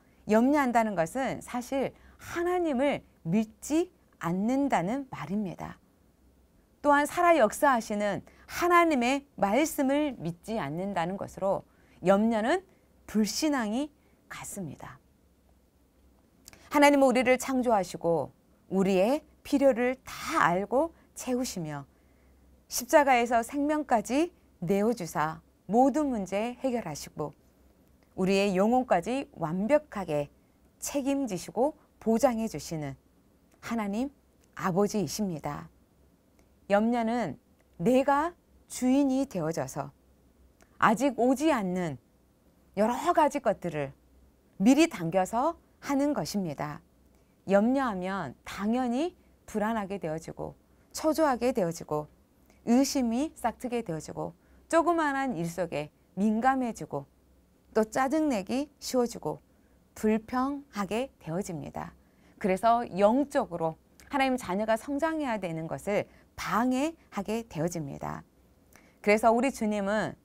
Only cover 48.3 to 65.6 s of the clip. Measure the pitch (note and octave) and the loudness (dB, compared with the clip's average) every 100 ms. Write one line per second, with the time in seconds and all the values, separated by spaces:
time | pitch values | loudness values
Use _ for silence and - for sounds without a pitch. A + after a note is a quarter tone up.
48.3 | - - - G#3 A#3+ B3+ A#3+ F4 - _ | -10 -14 -8 -2 -2 -2 -2 -4 -6 _
49.3 | _ - A3 G#3+ A3+ F#3+ G3 D#3+ D#3+ D#3 | _ -10 -4 -2 -2 -6 -8 -6 -8 -10
50.3 | - D3+ - _ _ _ - D#4 D4 D4+ | -10 -12 -12 _ _ _ -4 0 2 2
51.3 | A#3+ A#3+ B3+ E3+ E3 - D3+ D3+ _ _ | 2 0 0 -2 -2 -6 -6 -6 _ _
52.3 | _ _ _ - A#3+ C4+ C#4+ A#3+ A#3 D#4 | _ _ _ 0 2 2 0 -2 -2 -4
53.3 | - A#3 G#3+ B3 A#3+ A3+ D#3 - - E3 | -4 -6 -4 -6 -6 -6 -8 -8 -8 -8
54.3 | - _ _ - D#4+ E4 E4 D4+ C4+ C4+ | -10 _ _ 0 2 4 2 0 -2 -4
55.3 | E3 E3+ E3+ E3 C#3+ D3 _ _ - G#3+ | -4 -4 -4 -4 -4 -8 _ _ -2 0
56.3 | G#3+ B3+ C4+ B3 G3+ D#3 C#3+ C#3 _ _ | 2 2 2 -2 -6 -8 -8 -10 _ _
57.3 | _ _ _ _ A3 A3 C4 C4 D#4 D#4 | _ _ _ _ 0 0 0 0 0 0
58.3 | A3 F#3 B3 D4 _ - B3+ A#3+ F#3+ D3+ | -2 -2 -4 -6 _ -4 -2 -2 -2 -8
59.3 | D3+ _ _ _ _ _ - G#3+ A3 A3 | -8 _ _ _ _ _ -4 0 0 0
60.3 | B3+ C4+ C#4+ - G3+ F#3+ G#3+ C4+ _ - | -4 -2 -4 -10 -8 -4 -4 -6 _ -8
61.3 | E3 G#3 D#3+ C#3+ - E3 - _ _ _ | -6 -6 -8 -10 -10 -12 -14 _ _ _
62.3 | - G3+ F#3 A3+ A#3 A#3+ F3+ G3+ B3+ C#4 | -4 0 2 2 2 0 2 4 4 0
63.3 | C#4 F#3 E3+ E3 D#3+ _ _ - C#4+ C4+ | -2 -2 -2 -4 -6 _ _ -6 0 0
64.3 | B3+ - F#3+ A3 A3+ - C#4+ D#4+ D#4+ C#4 | 0 -2 -4 0 -2 -2 -4 -2 -2 -4
65.3 | A3 F#3 D#3+ | -4 -6 -6